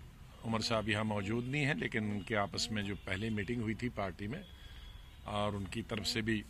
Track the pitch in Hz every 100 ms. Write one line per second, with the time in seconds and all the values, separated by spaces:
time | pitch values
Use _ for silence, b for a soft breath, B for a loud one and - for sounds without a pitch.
0 | - - - - 113 113 110 113 104 107
1 | 110 104 98 120 123 147 139 131 131 117
2 | 107 104 90 107 101 107 - 107 101 98
3 | - 92 113 107 95 120 110 110 123 110
4 | 98 85 104 165 190 B B B B B
5 | B B - 104 104 101 95 117 - 107
6 | 90 117 110 107 -